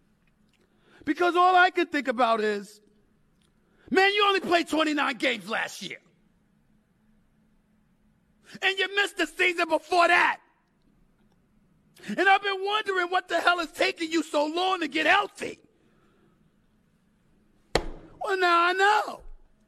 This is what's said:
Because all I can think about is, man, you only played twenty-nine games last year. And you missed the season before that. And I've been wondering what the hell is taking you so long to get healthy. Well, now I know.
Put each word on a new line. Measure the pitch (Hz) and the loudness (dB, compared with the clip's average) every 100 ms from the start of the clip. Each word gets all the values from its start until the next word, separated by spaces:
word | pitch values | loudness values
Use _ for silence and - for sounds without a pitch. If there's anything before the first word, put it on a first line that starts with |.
| _ _ _ _ _ _ _ _ _ - | _ _ _ _ _ _ _ _ _ -12
Because | - 311 349 339 | -4 0 2 4
all | 359 359 | 6 6
I | 359 | 4
can | 349 349 | 2 -2
think | 294 262 | -2 -2
about | 240 233 226 | 0 0 0
is, | 214 202 196 - _ _ _ _ _ _ _ _ _ _ - | -2 -4 -8 -20 _ _ _ _ _ _ _ _ _ _ -2
man, | 370 392 | 2 4
you | 415 403 | 4 2
only | 381 | 2
played | - 349 - | 2 0 0
twenty-nine | 302 302 294 269 226 | -2 0 0 -4 -2
games | 269 226 185 | -4 -4 -6
last | 196 165 - | -6 -6 -10
year. | 170 123 _ _ _ _ _ _ _ _ _ _ _ _ _ _ _ _ _ _ _ _ _ _ _ _ _ - | -14 -16 _ _ _ _ _ _ _ _ _ _ _ _ _ _ _ _ _ _ _ _ _ _ _ _ _ -4
And | 392 381 | -2 -2
you | 381 403 | -2 -2
missed | 392 - | -2 -2
the | 320 | -4
season | - 359 349 330 | 0 0 0 0
before | 311 - 359 339 | -2 0 2 4
that. | 349 302 - _ _ _ _ _ _ _ _ _ _ _ _ _ _ _ _ - | 4 2 -2 _ _ _ _ _ _ _ _ _ _ _ _ _ _ _ _ -10
And | 214 392 | 0 2
I've | 392 | 2
been | 403 381 392 | 0 -4 -4
wondering | 427 403 370 349 | -4 -4 -4 -2
what | 370 370 | -2 -2
the | 339 | -2
hell | 339 349 | 0 0
is | 320 | -2
taking | - 370 370 330 | -2 -2 -2 -4
you | 330 | -4
so | - 294 302 | -2 -2 -2
long | 339 381 370 | -2 -2 -2
to | 311 | -4
get | 311 311 | -2 2
healthy. | 392 403 - - - _ _ _ _ _ _ _ _ _ _ _ _ _ _ _ _ _ _ _ _ _ - - - - - | 2 0 -8 -14 -14 _ _ _ _ _ _ _ _ _ _ _ _ _ _ _ _ _ _ _ _ _ -6 -6 -14 -18 -12
Well, | 415 381 | -6 -2
now | 349 339 349 | 2 2 2
I | |
know. | 370 403 427 - - - - _ _ | 2 2 2 -2 -10 -18 -20 _ _